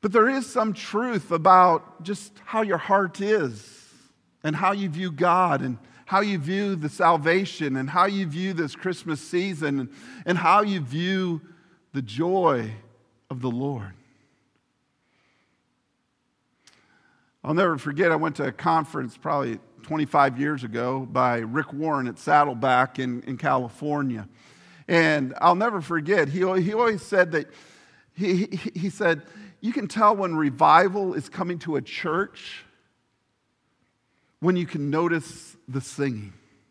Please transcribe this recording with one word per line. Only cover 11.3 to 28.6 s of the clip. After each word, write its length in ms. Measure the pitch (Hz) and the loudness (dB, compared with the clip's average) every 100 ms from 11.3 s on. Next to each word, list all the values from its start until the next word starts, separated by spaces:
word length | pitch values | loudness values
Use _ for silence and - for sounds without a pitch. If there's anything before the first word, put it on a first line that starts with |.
| 160 - - _ _ _ | -4 -8 -20 _ _ _
the 80 | 139 | -8
joy 680 | 117 110 165 190 170 131 110 110 - _ _ _ _ | -8 -4 0 4 4 2 -4 -12 -20 _ _ _ _
of 120 | 131 | -8
the 100 | 127 | -6
Lord. 420 | 120 139 131 101 92 _ _ _ _ _ _ _ _ _ _ _ _ _ _ _ _ _ _ _ _ _ _ _ _ _ _ _ _ _ _ _ _ _ _ | -4 -6 -6 -12 -16 _ _ _ _ _ _ _ _ _ _ _ _ _ _ _ _ _ _ _ _ _ _ _ _ _ _ _ _ _ _ _ _ _ _
I'll 100 | 120 | -4
never 240 | 160 185 151 | 2 2 0
forget, 340 | 151 143 175 | -4 0 2
I 40 | 160 | 2
went 220 | 160 147 | -2 -4
to 100 | 135 | -6
a 40 | |
conference 680 | - 170 165 143 156 127 - | -2 0 0 0 -8 -10 -8
probably 420 | 156 147 127 110 _ _ | -4 -2 -2 -8 _ _
twenty-five 560 | - 156 147 160 139 123 | -8 -4 0 4 4 2
years 240 | 143 147 | -4 -4
ago 380 | 120 117 123 135 127 | -6 -6 -4 -4 -4
by 280 | 131 127 120 | 0 2 0
Rick 340 | 113 131 151 | -2 -4 -6
Warren 340 | 143 156 143 127 | -6 -4 -2 -4
at 100 | 101 | -6
Saddleback 800 | - 147 147 120 135 123 131 - | 2 4 4 2 2 4 2 0
in, 240 | 127 123 | -6 -6
in 140 | - 127 | -8 -4
California. 880 | 151 135 123 - 151 147 135 113 98 _ _ - - - - | 0 0 -2 -8 -6 -2 -2 -4 -10 _ _ -20 -20 -20 0
And 480 | 170 160 151 131 139 | 4 4 2 -2 2
I'll 140 | 170 | 4
never 260 | 180 226 202 | 4 0 -2
forget, 480 | 151 170 151 202 143 | -4 -4 0 2 2
he, 120 | 165 185 185 | 0 0 2
he 140 | 175 | 0
always 300 | 214 240 208 | 2 0 0
said 300 | - - 170 | -2 2 2
that, 180 | 160 - - - - _ _ _ - | 0 -6 -14 -20 -20 _ _ _ -6
he, 300 | 185 180 208 | 0 0 0
he, 260 | 175 | -6